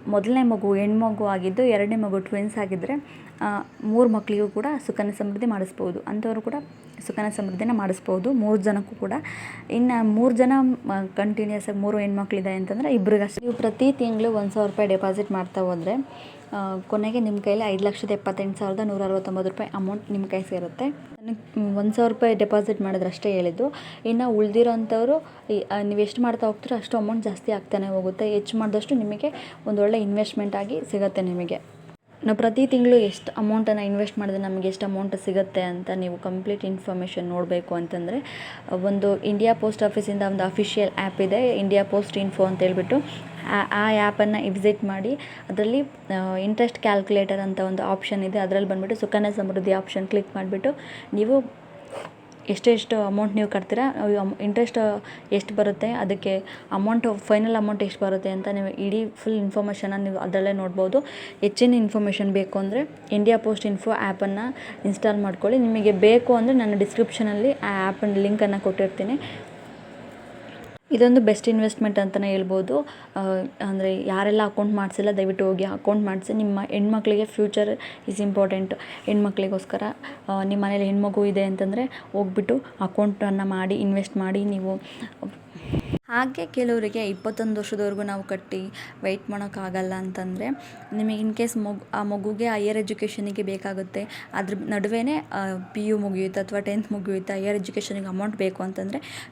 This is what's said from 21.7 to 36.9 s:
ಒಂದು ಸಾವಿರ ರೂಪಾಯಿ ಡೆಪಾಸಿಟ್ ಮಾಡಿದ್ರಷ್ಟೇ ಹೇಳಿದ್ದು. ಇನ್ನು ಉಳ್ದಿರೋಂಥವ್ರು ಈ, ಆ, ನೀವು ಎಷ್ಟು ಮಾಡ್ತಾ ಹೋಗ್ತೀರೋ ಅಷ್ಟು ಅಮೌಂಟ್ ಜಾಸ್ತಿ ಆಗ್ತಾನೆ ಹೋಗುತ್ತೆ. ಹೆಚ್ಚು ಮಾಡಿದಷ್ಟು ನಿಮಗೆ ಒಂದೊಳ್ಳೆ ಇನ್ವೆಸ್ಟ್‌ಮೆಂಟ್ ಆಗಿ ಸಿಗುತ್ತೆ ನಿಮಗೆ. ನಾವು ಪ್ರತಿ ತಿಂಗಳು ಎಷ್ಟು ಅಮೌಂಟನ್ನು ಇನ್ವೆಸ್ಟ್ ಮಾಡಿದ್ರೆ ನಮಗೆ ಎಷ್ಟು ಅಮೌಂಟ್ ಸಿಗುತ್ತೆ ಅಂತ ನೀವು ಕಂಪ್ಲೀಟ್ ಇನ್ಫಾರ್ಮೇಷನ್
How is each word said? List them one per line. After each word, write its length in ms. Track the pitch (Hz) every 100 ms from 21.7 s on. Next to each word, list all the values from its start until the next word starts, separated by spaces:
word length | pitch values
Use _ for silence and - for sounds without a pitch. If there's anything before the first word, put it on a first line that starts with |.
| 202
ಒಂದು 180 | 208
ಸಾವಿರ 180 | 214 233
ರೂಪಾಯಿ 240 | 226 233 208
ಡೆಪಾಸಿಟ್ 460 | 208 208 208 208
ಮಾಡಿದ್ರಷ್ಟೇ 500 | 196 190 185 - 208
ಹೇಳಿದ್ದು. 420 | 185 175 170 269 - - - 226
ಇನ್ನು 240 | 233 247
ಉಳ್ದಿರೋಂಥವ್ರು 960 | 214 214 220 240 226 220 226 240 311 302 - -
ಈ, 60 | 208
ಆ, 220 | - 202
ನೀವು 200 | 202 208
ಎಷ್ಟು 200 | 208 240
ಮಾಡ್ತಾ 260 | 240 233 220
ಹೋಗ್ತೀರೋ 280 | 214 - 240
ಅಷ್ಟು 220 | - 233
ಅಮೌಂಟ್ 260 | 208 226
ಜಾಸ್ತಿ 280 | 214 190 -
ಆಗ್ತಾನೆ 360 | 202 - 202 196
ಹೋಗುತ್ತೆ. 460 | 190 185 185 214
ಹೆಚ್ಚು 240 | 208 208 226
ಮಾಡಿದಷ್ಟು 380 | 214 208 214 269
ನಿಮಗೆ 600 | 208 208 294 294 - - 214
ಒಂದೊಳ್ಳೆ 340 | 208 202 226
ಇನ್ವೆಸ್ಟ್‌ಮೆಂಟ್ 540 | 202 202 208 - 202 196
ಆಗಿ 260 | 202 160 -
ಸಿಗುತ್ತೆ 300 | 202 196 190
ನಿಮಗೆ. 540 | 185 175 175 185 - - - - _ - 226
ನಾವು 120 | 214
ಪ್ರತಿ 300 | 233 226 262
ತಿಂಗಳು 280 | 254 247 240
ಎಷ್ಟು 360 | 208 196 - -
ಅಮೌಂಟನ್ನು 440 | 214 220 214 208
ಇನ್ವೆಸ್ಟ್ 380 | 202 202 208 -
ಮಾಡಿದ್ರೆ 240 | 202 196
ನಮಗೆ 240 | 196 190 185
ಎಷ್ಟು 180 | 190 202
ಅಮೌಂಟ್ 300 | 190 196 190
ಸಿಗುತ್ತೆ 460 | 196 190 190 190
ಅಂತ 280 | 180 180 185 185
ನೀವು 220 | 180 175
ಕಂಪ್ಲೀಟ್ 480 | 185 185 196 202 190
ಇನ್ಫಾರ್ಮೇಷನ್ 640 | 190 196